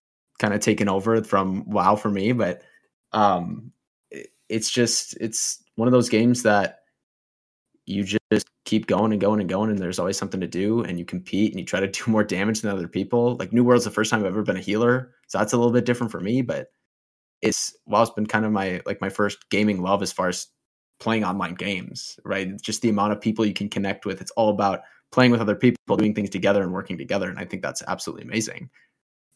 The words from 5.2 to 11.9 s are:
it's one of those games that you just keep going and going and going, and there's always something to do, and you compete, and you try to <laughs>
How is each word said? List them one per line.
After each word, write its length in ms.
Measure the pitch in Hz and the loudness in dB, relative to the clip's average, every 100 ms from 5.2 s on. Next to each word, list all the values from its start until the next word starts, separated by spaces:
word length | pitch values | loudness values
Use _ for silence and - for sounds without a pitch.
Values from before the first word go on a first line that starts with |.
it's 400 | 110 - - - _ | -6 -4 -6 -6 _
one 120 | - 120 | 0 4
of 40 | |
those 180 | 123 117 | 4 4
games 340 | 110 120 120 | 4 4 4
that 340 | 107 104 95 - _ _ _ _ _ _ _ _ _ _ | 4 4 2 -4 _ _ _ _ _ _ _ _ _ _
you 180 | - 98 | -6 -4
just 440 | 95 107 - 107 - _ | -2 -2 2 0 0 _
keep 200 | - 110 | -2 -2
going 260 | - 95 110 | 2 2 2
and 80 | 107 | 2
going 200 | 98 107 | 2 2
and 100 | 90 | 0
going, 200 | 95 110 | 0 0
and 80 | 101 | 0
there's 180 | 90 90 | -2 -2
always 180 | 90 98 | -2 -2
something 220 | 95 95 | -4 -6
to 80 | 80 | -4
do, 340 | 87 104 113 | -2 0 0
and 160 | 101 87 | -2 -6
you 60 | |
compete, 460 | 87 92 - 95 107 | -6 -8 -4 0 0
and 80 | 95 | -2
you 60 | |
try 140 | 92 98 | -4 -2
to 80 | |
<laughs> 40 | 98 | -2